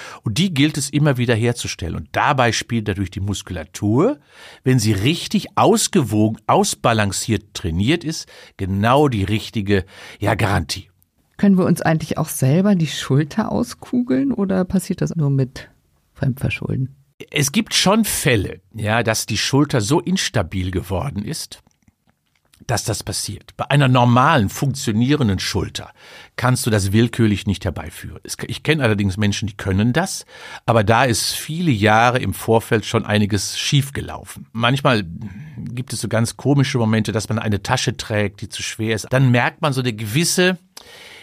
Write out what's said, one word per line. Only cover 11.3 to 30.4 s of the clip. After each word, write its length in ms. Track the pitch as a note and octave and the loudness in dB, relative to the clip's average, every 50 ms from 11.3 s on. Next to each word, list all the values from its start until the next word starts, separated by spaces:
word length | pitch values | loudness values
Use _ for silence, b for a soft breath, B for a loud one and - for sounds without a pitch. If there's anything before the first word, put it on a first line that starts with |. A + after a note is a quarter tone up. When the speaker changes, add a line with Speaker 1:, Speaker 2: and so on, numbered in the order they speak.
| _ - | _ 2
Speaker 2:
Können 200 | - G3+ G3 F3+ | 4 4 6 4
wir 80 | F3+ | 4
uns 160 | - F3 E3 | 2 2 0
eigentlich 380 | - - E3 D#3+ D#3 - - - | 0 0 0 0 -2 -4 -4 -4
auch 100 | D#3+ - | -4 -4
selber 460 | - - - C3 C#3 F3 F#3+ G#3+ G#3 | -4 0 2 2 4 4 4 4 2
die 100 | F3+ D#3+ | 2 0
Schulter 680 | C#3 - - - - C3+ C3+ D#3 D3 - - G#3+ - | -2 -4 -6 -4 0 2 2 0 0 -2 -4 -4 -2
auskugeln 800 | G#3+ G3+ A#3+ - - - - - - B3 B3 A#3+ C4 C4 C#4 C#4 | -2 -4 -4 -4 -6 -12 -10 -4 -2 -2 0 0 0 0 0 0
oder 320 | B3+ - G3+ F#3+ G3 F#3 F#3 | 0 -2 -2 0 0 0 0
passiert 380 | F#3 - F#3+ - - F#3 - | 0 0 -2 -2 -2 -4 -4
das 140 | D#3 D#3 D#3+ | -4 -2 0
nur 160 | E3 D3 C#3+ | 0 0 2
mit 380 | C#3 C3+ C3+ C3+ - - - - _ _ _ _ _ _ _ _ _ | 2 2 0 -2 -4 -10 -20 -20 _ _ _ _ _ _ _ _ _
Fremdverschulden? 840 | - - C#3 B2 - - - - - - - G#2 A#2 C3 B2+ - _ _ _ _ - - - | -4 -2 -2 -2 0 -2 -4 -2 -4 -4 -4 -4 -4 -4 -4 -8 _ _ _ _ -20 -14 -6
Speaker 1:
Es 200 | - - C#3+ C#3 | -4 -2 -2 0
gibt 220 | C#3+ G#3 A3+ - - | 0 -2 -2 0 0
schon 320 | - - F#3 G3+ A3+ A3 | 0 2 4 4 4 2
Fälle, 560 | - - - - D3 B2+ G#2+ F2+ F2+ - - - _ - | 0 -2 -2 0 2 2 2 0 -2 -6 -12 -18 _ -10
ja, 260 | A2 G2+ G2+ G#2+ A#2 | -6 -2 0 0 0
dass 240 | A#2 A2 A2 - - | 2 0 0 -2 -2
die 140 | - A2+ G2 | -4 -4 -4
Schulter 420 | - - - C3+ D3+ C#3+ - B2+ | -2 0 2 2 2 2 2 0
so 180 | G#2 G2 C#3+ F3 | 0 2 2 0
instabil 720 | - - F3+ F#3+ - - - A#2+ F#2+ D#2+ - F#2+ F2+ F#2 | 2 0 0 -2 -2 -2 -2 -2 -2 -2 -2 -4 -4 -2
geworden 560 | F#2+ F#2+ - - G2 F2+ - - - G2 G#2 | -2 -4 -4 -4 -4 -4 -4 -4 -6 -6 -6
ist, 380 | - E3 - - - - - _ _ _ _ _ _ _ _ _ _ _ _ _ _ _ _ _ _ _ _ - - | -6 -8 -8 -10 -12 -14 -20 _ _ _ _ _ _ _ _ _ _ _ _ _ _ _ _ _ _ _ _ -6 -4
dass 160 | B2 G2+ - | -4 -2 -2
das 180 | - G#2 - | -4 -4 -6
passiert. 560 | - - G2+ - - - G#2 - - - - - | -6 -6 -6 -6 -6 -8 -10 -12 -16 -16 -12 -8
Bei 100 | - - | -4 0
einer 160 | C#3+ C#3+ C#3+ B2+ | 2 4 4 4
normalen, 600 | B2+ B2+ A#2+ B2 A#2+ A#2+ B2+ D3+ E3 C#3+ G#2+ F#2+ | 4 4 4 6 6 6 6 6 4 4 2 0
funktionierenden 920 | - - - C3 A#2 - - - G#2 G#2+ A#2+ B2+ D3 D3 C#3 G#2+ F#2+ F2+ | 0 -2 -2 -2 -2 -2 -2 -2 0 2 2 2 2 2 2 2 0 0
Schulter 500 | - - - G2 D#2+ D2+ C#2 - - - B B B B B B B B _ | -2 -4 -4 -4 -4 -4 -6 -10 -14 -16 B B B B B B B B _
kannst 320 | - - B2 B2+ A#2+ - B2+ | -2 0 2 2 2 2 0
du 20 | |
das 220 | G#2+ G#2+ F#2+ G2 | 0 2 2 2
willkürlich 560 | F#2+ A2 A#2 A#2+ - - A2+ G#2+ G2+ F#2+ - G#2+ | 4 4 4 4 2 2 2 2 2 2 0 -2
nicht 180 | F#2+ - - | -2 -2 -2
herbeiführen. 540 | G2 E2 - C#2+ - - - - - - - | -4 -6 -6 -8 -10 -12 -14 -14 -14 -14 -14
Es, 160 | - - - - - | -14 -14 -12 -10 -10
ich 160 | - - - | -8 -10 -4
kenne 220 | - - D#3 D#3+ C3+ | -2 0 0 2 2
allerdings 340 | A2+ G#2+ G2 G#2 G2 F#2 G2 | 2 2 2 0 0 0 0
Menschen, 300 | G#2+ G#2 G2 - - G2 | 0 0 0 -2 -4 -6
die 100 | - - | -6 -6
können 360 | - G2 F#2+ F#2+ G#2+ A#2+ A#2+ | -4 -2 0 2 2 2 2
das, 340 | D#3 F3+ F#3+ - - B B B B | 0 0 -2 -4 -10 B B B B